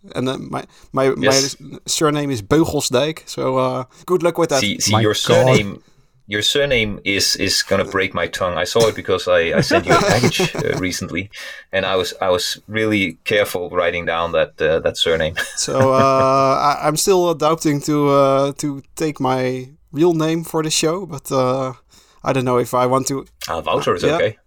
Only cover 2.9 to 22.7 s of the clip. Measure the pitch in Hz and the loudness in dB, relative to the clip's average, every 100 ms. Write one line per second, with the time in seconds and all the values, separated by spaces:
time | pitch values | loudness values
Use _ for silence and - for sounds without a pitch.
2.9 | 123 147 160 - - 131 131 127 127 131 | 0 0 -6 -12 -6 -2 0 0 -2 -8
3.9 | - - 180 170 170 170 139 107 - - | -14 -2 0 0 0 0 2 0 -2 0
4.9 | 107 110 104 - 120 127 127 101 - _ | 2 2 0 4 4 6 4 0 -10 _
5.9 | _ _ _ - 104 104 143 143 123 107 | _ _ _ -6 -2 0 0 0 0 0
6.9 | 101 98 98 - - 95 - - 98 95 | -4 -2 0 0 0 0 -2 0 0 0
7.9 | 95 95 90 85 - 92 85 90 117 113 | -2 -2 -4 -6 -2 -4 -2 0 2 2
8.9 | 104 90 92 - 87 82 78 - 339 - | 0 -2 -2 2 2 2 0 2 0 4
9.9 | 339 - - - - 180 - - - 92 | 2 4 2 2 0 -2 -2 -4 -4 -4
10.9 | - 90 82 101 - - - - 95 95 | -6 -6 -8 -10 -14 -16 -18 -6 -4 0
11.9 | 95 90 - 95 90 - - - 107 110 | 0 -2 -2 0 0 -2 -8 -6 -2 0
12.9 | 107 90 - - 104 101 92 90 87 85 | 2 0 -4 -2 0 0 -2 -4 0 0
13.9 | 87 85 82 85 80 76 - 78 80 73 | -2 -2 -2 0 0 -2 0 0 2 0
14.9 | - - 82 78 80 - - - 135 135 | -2 0 0 0 -4 -8 -6 -4 2 2
15.9 | 131 135 135 135 135 135 135 143 143 156 | 4 4 4 2 2 2 2 0 0 -2
16.9 | 151 - 185 175 160 151 165 160 143 143 | 0 2 2 2 2 0 0 0 -2 0
17.9 | 147 143 139 135 135 139 139 151 139 - | 0 4 4 4 2 0 -4 -8 -8 -14
18.9 | - 156 147 131 131 127 131 127 147 _ | -6 -6 -2 -2 0 -2 -4 -10 -20 _
19.9 | 143 175 165 156 165 165 165 160 - 160 | 0 2 2 0 -2 -2 -4 -2 0 0
20.9 | 175 180 151 - 139 127 131 131 123 _ | -2 -6 -12 -4 0 0 0 -4 -8 _
21.9 | - _ _ - 135 127 123 120 | -20 _ _ -2 -2 2 0 2